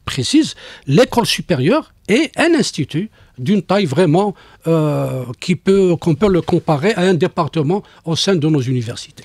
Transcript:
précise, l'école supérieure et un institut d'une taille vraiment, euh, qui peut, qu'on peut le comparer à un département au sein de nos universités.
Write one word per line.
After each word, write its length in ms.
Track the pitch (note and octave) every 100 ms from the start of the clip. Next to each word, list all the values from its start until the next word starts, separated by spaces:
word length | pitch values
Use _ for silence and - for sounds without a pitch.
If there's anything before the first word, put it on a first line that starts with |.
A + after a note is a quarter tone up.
précise, 500 | - - A#2+ D4+ G#3+ - - - -
l'école 400 | D3 B3+ - G3+
supérieure 680 | - - D3+ C#3 D4 - _ -
et 220 | A3+ D4+ -
un 180 | D#4+
institut 560 | E4 F#3 - C3 D3+ G#3+ - _ -
d'une 240 | B2 G3+
taille 220 | - G3
vraiment, 500 | F3+ B2 F3+ E3 G#3 - - - D#3+
euh, 580 | E3 D3+ C#3+ C3+ C3 B2 A#2+
qui 140 | -
peut, 400 | F3 - G3 F#3
qu'on 220 | D#3+ E3+ D3
peut 120 | G#3
le 120 | F3
comparer 520 | - E3 - D3 F3+
à 80 | A3
un 120 | F#3
département 680 | E3+ F3+ - E3 D#3+ C#3 G3+ - -
au 120 | - D#3
sein 180 | -
de 140 | F#3 D3+
nos 120 | D3+
universités. 640 | B2 B2+ A2+ F#2+ - -